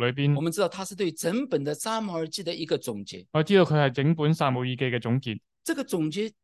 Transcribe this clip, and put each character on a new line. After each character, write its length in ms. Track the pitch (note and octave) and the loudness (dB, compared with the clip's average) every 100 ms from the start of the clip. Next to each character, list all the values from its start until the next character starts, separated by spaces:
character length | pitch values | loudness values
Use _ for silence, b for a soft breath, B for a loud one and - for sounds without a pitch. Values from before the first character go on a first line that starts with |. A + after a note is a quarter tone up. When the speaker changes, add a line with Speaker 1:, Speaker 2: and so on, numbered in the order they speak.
Speaker 1:
裏 80 | A#2+ | -2
邊， 220 | C3+ C#3+ | 2 2
Speaker 2:
我 60 | C#3+ | 2
們 100 | E3 | 0
知 80 | E3 | 0
道 80 | F3+ | -2
它 160 | F#3 | -2
是 100 | F#3+ | -8
對 160 | F#3 F#3 | -4 -4
整 360 | D#3+ E3 G#3+ C4+ | -2 -2 -2 -2
本 140 | D3+ | -2
的 100 | C#3 | -2
撒 260 | D3+ A3 A3 | -4 -4 -4
母 120 | G#3+ | -4
耳 160 | E3+ D#3+ | -4 -4
記 140 | F3+ | -6
的 120 | E3 | -6
一 120 | F3 D#3 | -6 -2
個 100 | D#3 | -2
總 280 | - G#2 | -2 -8
結。 220 | G2+ F#2+ - | -10 -14 -4
Speaker 1:
我 100 | D#3 | 0
知 140 | D#3 G3 | 4 6
道 80 | |
佢 100 | E3 | 6
係 160 | D3+ C#3 | 6 4
整 240 | B2+ C#3 | 4 2
本 200 | E3 D3+ | 4 2
撒 160 | D#3 C#3+ | 2 2
母 100 | B2+ | 0
耳 80 | B2+ | -2
記 80 | B2+ | -2
嘅 240 | C3 A#2+ | -2 0
總 180 | A2+ B2+ | 0 0
結。 200 | C3 G#2 _ _ | -2 -8 _ _
Speaker 2:
這 100 | - C#4 | -6 -4
個 80 | |
總 260 | C4 F#3 D#3 | -2 -2 -2
結， 220 | E3+ A3 - | -4 -6 -8